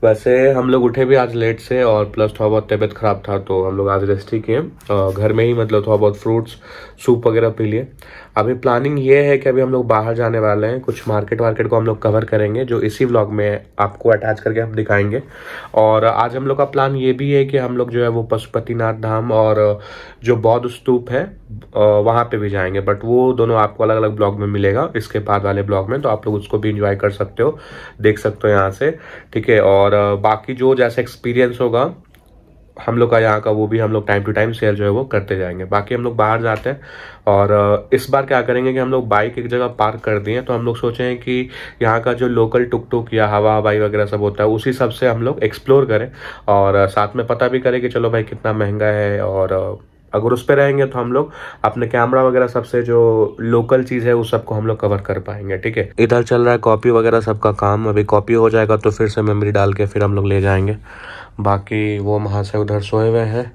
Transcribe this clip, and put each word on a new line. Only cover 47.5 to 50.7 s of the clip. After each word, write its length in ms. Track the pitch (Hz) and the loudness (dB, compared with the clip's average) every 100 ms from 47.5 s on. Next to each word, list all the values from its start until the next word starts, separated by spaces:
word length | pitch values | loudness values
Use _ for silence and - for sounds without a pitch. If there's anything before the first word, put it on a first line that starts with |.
| 127 | 2
करें 200 | 127 123 | 0 0
कि 80 | 123 | -2
चलो 220 | 120 117 | -2 0
भाई 120 | 113 | 0
कितना 300 | 110 107 110 | -4 -6 -4
महंगा 340 | 107 104 104 107 | -2 -2 0 0
है। 340 | 104 104 101 | 0 0 -2
और, 320 | 98 95 95 | -2 -2 0
अ, 300 | 95 95 101 - _ _ | -2 -4 -8 -16 _ _
अगर 140 | 107 110 | -2 0
उस 160 | 123 | 0
पे 100 | - | 2
रहेंगे 320 | 143 139 | 2 4